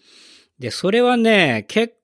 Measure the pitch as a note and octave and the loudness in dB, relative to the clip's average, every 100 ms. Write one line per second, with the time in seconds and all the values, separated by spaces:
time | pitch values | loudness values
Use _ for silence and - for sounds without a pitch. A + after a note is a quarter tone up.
0 | _ - - - _ - A#2+ - F3+ A#3 | _ -20 -20 -20 _ -14 -12 -4 -2 0
1 | B3 A#3+ A3+ G3+ D#3 A2 - G#3+ A#3 _ | 2 2 2 2 2 -2 -4 -4 -4 _